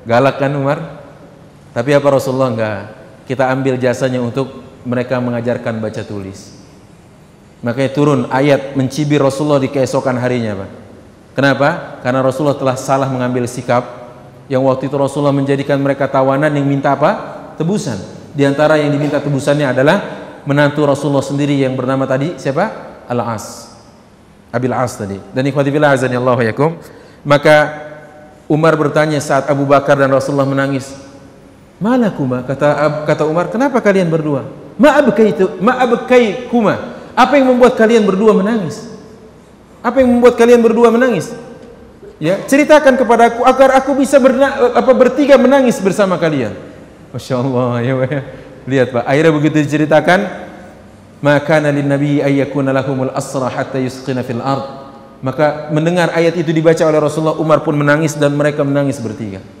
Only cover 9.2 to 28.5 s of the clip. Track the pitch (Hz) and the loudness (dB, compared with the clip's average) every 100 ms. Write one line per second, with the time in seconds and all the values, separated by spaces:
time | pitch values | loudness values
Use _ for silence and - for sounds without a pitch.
9.2 | 135 131 151 143 131 143 123 135 135 123 | 0 0 0 0 0 -2 -2 -2 -2 -2
10.2 | 123 123 113 98 95 - - - - - | -2 -2 -4 -6 -10 -16 -20 -20 -20 -20
11.2 | - - 139 127 143 170 - - 127 131 | -10 0 0 2 0 -2 -10 -8 -4 0
12.2 | 131 127 151 135 135 123 - 135 135 131 | 0 0 -2 0 -2 -4 -2 -2 0 -2
13.2 | 123 123 120 - 123 120 127 - - - | -2 -2 -4 -8 -2 -2 -2 -16 -18 -20
14.2 | - - - 131 135 127 139 139 135 147 | -20 -20 -6 0 0 0 -2 -2 -2 0
15.2 | 143 139 135 139 135 139 139 139 139 139 | 0 0 0 -2 0 -2 0 -2 0 0
16.2 | 135 139 151 147 139 139 143 135 151 226 | 2 2 0 0 0 0 0 2 0 0
17.2 | - - - - 160 208 - 104 - - | -8 -14 -18 -6 -4 -2 -4 -8 -12 -18
18.2 | - 143 139 139 151 156 147 143 147 147 | -14 0 0 2 2 2 2 0 -2 -2
19.2 | 143 139 135 143 143 123 139 196 - - | -2 -2 0 0 0 2 2 2 -2 -14
20.2 | - - - 143 147 147 143 135 151 139 | -16 -14 -4 2 2 2 0 0 0 -2
21.2 | 131 143 143 143 131 127 123 135 131 135 | -2 -4 -2 0 0 -2 -2 -2 0 -2
22.2 | 143 - 143 135 214 - - - - 123 | -2 -6 -6 -2 -4 -6 -16 -20 -6 -6
23.2 | 113 110 - - - - - - - _ | -4 -8 -10 -18 -20 -20 -20 -20 -20 _
24.2 | _ - - 120 123 117 123 - 101 98 | _ -20 -10 -4 -4 -2 -4 -6 -10 -10
25.2 | - 131 139 143 139 139 147 135 127 123 | -10 -4 -4 -2 -2 2 2 2 0 -2
26.2 | 127 123 113 107 151 165 - - - - | 0 0 0 0 -2 -2 -16 -20 -20 -14
27.2 | 143 143 202 202 196 - - - - - | 0 2 6 4 4 -4 -16 -18 -20 -20
28.2 | - - - | -20 -20 -2